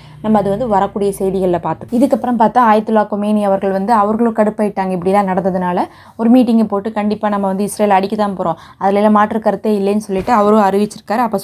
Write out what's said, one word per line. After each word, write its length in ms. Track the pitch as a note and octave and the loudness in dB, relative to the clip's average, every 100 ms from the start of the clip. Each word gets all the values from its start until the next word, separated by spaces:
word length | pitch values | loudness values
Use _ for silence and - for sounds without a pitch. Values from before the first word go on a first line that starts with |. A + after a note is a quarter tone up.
| - - | -20 -10
நம்ம 160 | G#3+ G#3+ | -2 0
அது 120 | G3 | 0
வந்து 180 | G3 B3 | -2 0
வரக்கூடிய 440 | G3 G3 G#3 G3+ F#3+ | 0 0 -2 -4 -2
செய்திகள்ல 420 | F#3+ F#3+ F#3 F3 | -2 0 0 -2
பார்த்தோம். 400 | E3 D#3+ - A#3+ | -2 -6 -4 0
இதுக்கப்புறம் 400 | C#4 A#3+ A#3+ A#3 | 2 0 0 2
பார்த்தா, 200 | A3 B3 A#3 | 2 4 4
ஆயத்துல்லா 340 | G#3+ A3 A3 G#3 | 4 2 0 0
கொமேனி 320 | G#3 G#3 G#3+ | -2 -2 0
அவர்கள் 280 | G3+ G3 G3 | 0 0 0
வந்து, 220 | F#3+ G3 | -2 0
அவர்களும் 420 | A3+ G3+ A3 A#3 | 2 2 0 0
கடுப்பாயிட்டாங்க 580 | A3+ G#3+ G#3+ G#3 G3+ F#3+ | 0 0 0 -4 -4 -4
இப்படிலாம் 360 | F#3 F3+ G3+ G3 | -2 0 0 0
நடந்ததுனால, 540 | F#3 F#3 F#3 F3+ F3+ E4 - - - | 0 -2 -2 -2 -2 -4 -8 -18 -4
ஒரு 140 | A3+ | 2
மீட்டிங்கை 340 | B3+ A#3+ A3+ | 4 4 2
போட்டு, 280 | A3 G3+ G3+ | 0 -2 -4
"கண்டிப்பா 360 | G#3+ G#3 G#3 G#3 | -4 -4 -2 -2
நம்ம 180 | G3+ G3 | -2 -2
வந்து 160 | F#3+ | -2
இஸ்ரேல் 280 | G3+ - G#3 | -4 -2 2
அடிக்க 260 | F#3+ G3 G#3 | 2 0 -2
தான் 200 | G#3 F#3 | -4 -4
போறோம், 180 | F3+ D#3+ - - | -4 -6 -10 -4
அதுல 180 | G3 G3+ | 0 2
எல்லாம் 160 | G#3+ | 4
மாற்று 280 | G#3 G#3+ A3 | 4 2 0
கருத்தே 380 | A3 G3 A3 G#3 | -2 -2 -2 -2
இல்லைன்னு" 180 | G3 G#3 | 0 -2
சொல்லிட்டு 360 | G#3+ F#3+ F3+ | -4 -4 0
அவரும் 280 | A#3 G#3 G#3+ | 2 4 4
அறிவிச்சிருக்காரு. 560 | G3 G3 G#3 - - G#3+ | 4 2 -2 -6 -6 -4
அப்ப 220 | A#3 G3 | -2 -4